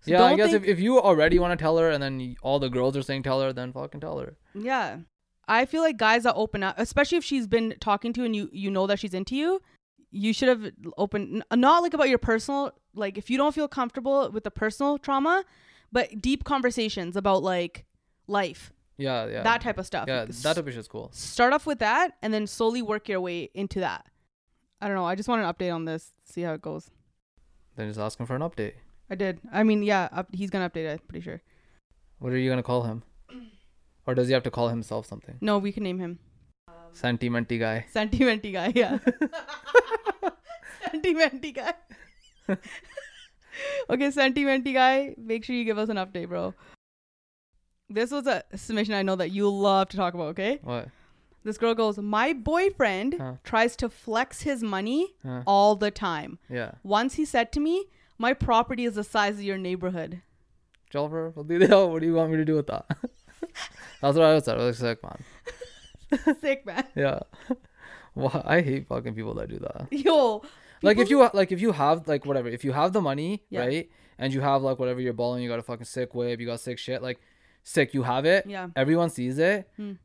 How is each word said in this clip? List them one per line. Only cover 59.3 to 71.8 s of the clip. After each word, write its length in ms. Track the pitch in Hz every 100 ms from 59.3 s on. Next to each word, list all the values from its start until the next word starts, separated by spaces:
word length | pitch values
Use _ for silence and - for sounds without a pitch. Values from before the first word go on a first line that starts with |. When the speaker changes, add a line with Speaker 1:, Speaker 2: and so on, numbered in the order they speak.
| 208
Speaker 1:
of 80 |
your 160 | 202 190
neighborhood.'" 640 | 185 180 180 180 160 180 _ _ _ _ _ _ _
Speaker 2:
Jolver, 440 | 143 151 160 160 160
what 120 | 151
do 60 | 170
you, 0 |
<laughs> 280 | 190 196 185
what 100 | 165
do 80 | 160
you 80 | 165
want 160 | 160
me 60 | 160
to 80 | 156
do 100 | 156
with 120 | 143
that? 180 | 110 -
<laughs> 1120 | - 247 _ _ - 349 - - - - -
That's 160 | 139 147
what 40 | 160
I 80 |
was, 140 | 156 143
I 80 | 117
was 260 | 120 113
like, 160 | 117 117
"Sick, 40 |
man." 1300 | - - - - - - - - - - - 285 - 294
Speaker 1:
<laughs> 60 |
Sick, 240 | 302 269 208
man. 200 | 180 269 -
Speaker 2:
Yeah. 240 | 139 - - - -
<laughs> 60 | 254 _ _ - - - -
Well, 280 | 131 156 -
I 160 | 160
hate 260 | 151 135 -
fucking 280 | 123 120 107
people 180 | 110
that 160 | 110 -
do 80 | -
that. 300 | 50 - 135
Speaker 1:
Yo, 540 | 277 277 320 254 214 - - - -
Speaker 2:
Like, 160 | 190 208
if 80 | 214
Speaker 1:
people 140 | 277
Speaker 2:
you, 60 | 240
like, 180 | 202 185
if 80 | 180
you 100 | 226
have, 360 | 156